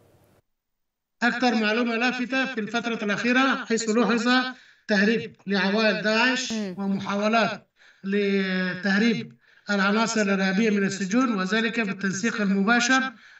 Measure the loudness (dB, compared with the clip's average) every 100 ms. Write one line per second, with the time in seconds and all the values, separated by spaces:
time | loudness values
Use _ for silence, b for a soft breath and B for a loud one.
0 | _ _ _ _ _ _ _ _ _ _
1 | _ _ -2 0 0 2 0 0 0 0
2 | -2 -2 -2 -2 -2 -4 -4 -4 -4 -4
3 | -2 -2 2 2 2 0 -2 -2 0 0
4 | 2 2 2 0 0 -8 B B -2 2
5 | 2 0 -4 -12 -4 0 0 2 2 0
6 | 0 2 2 0 -4 -6 -6 -4 -4 -2
7 | -2 -2 2 2 0 -4 -14 b b b
8 | -4 -2 0 0 0 -2 -2 -2 0 2
9 | 2 0 -4 -16 b b -4 0 2 2
10 | 2 0 0 2 2 2 2 2 0 -2
11 | 0 2 2 0 0 0 0 -2 -4 -4
12 | -4 -2 -4 -2 0 2 2 2 4 2
13 | 0 B B